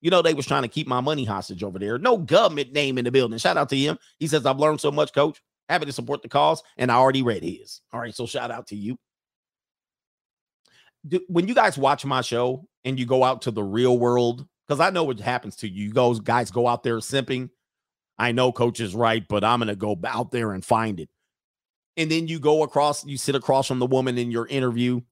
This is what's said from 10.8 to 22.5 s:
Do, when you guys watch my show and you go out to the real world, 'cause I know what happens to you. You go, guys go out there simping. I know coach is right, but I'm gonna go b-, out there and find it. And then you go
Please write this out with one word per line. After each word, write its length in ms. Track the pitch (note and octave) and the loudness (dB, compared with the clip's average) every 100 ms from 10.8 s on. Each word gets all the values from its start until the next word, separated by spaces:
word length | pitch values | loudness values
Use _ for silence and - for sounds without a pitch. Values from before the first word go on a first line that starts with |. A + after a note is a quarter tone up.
| _ _ D#3 | _ _ -4
Do, 120 | F3+ F3+ | -4 0
when 200 | E3+ F#3 | 0 2
you 60 | |
guys 240 | B3 - C#3+ | 4 4 4
watch 260 | C3+ C#3+ | 2 2
my 160 | C#3 C3 | 0 -2
show 480 | A#2+ A#2 B2 C3 E3 _ | 0 0 0 -2 -10 _
and 140 | B2+ C3 | -6 -4
you 80 | A#2+ | 0
go 180 | C3 | 4
out 180 | B2+ C3+ | 4 2
to 80 | - | -4
the 120 | G#2+ | -4
real 360 | G2+ G#2+ B2+ B2 | -2 2 4 4
world, 480 | A#2+ B2 A#2+ A#2+ C#3 _ _ | 4 4 2 0 -10 _ _
'cause 100 | C#3+ | 2
I 120 | F3 | 2
know 140 | F#3 | 2
what 160 | D#3 A#2+ | -2 -2
happens 360 | G#2 B2 G#2+ - | -4 -4 -6 -12
to 120 | A2 | -10
you. 180 | F#2 G#2 | -8 -2
You 60 | |
go, 220 | A2+ B2 | 2 2
guys 360 | A#2 G#2 A#2 A#2 | 2 0 0 0
go 180 | F#2+ A#2+ | 0 0
out 140 | A#2+ | 0
there 160 | C3 A2+ | -2 -4
simping. 520 | - C#3 C3 C3 B2 _ _ _ _ _ _ _ | -2 -4 -2 -6 -8 _ _ _ _ _ _ _
I 140 | A#2+ | 0
know 200 | A#2 B2+ | 2 2
coach 280 | A#2 A#2+ A2+ | 2 0 0
is 140 | A2+ | -6
right, 320 | F#2+ A#2 A2+ F#2 | 0 0 0 -2
but 160 | G#2 | -2
I'm 160 | G#2 A#2+ | 2 0
gonna 160 | A2 | 0
go 220 | G#2 G#2+ G2+ | -4 -4 -4
b-, 100 | A#2 | -4
out 240 | A#2 B2 | -4 -4
there 220 | B2 A2+ | -4 -4
and 120 | F#2+ | -6
find 360 | - A2+ A2+ F#2+ | 0 0 0 -6
it. 80 | D#2 _ _ _ _ _ _ _ _ - | -12 _ _ _ _ _ _ _ _ -6
And 140 | D#3+ | -2
then 180 | D#3+ E3 | -2 -2
you 120 | E3 | -2
go 220 | D3 | 2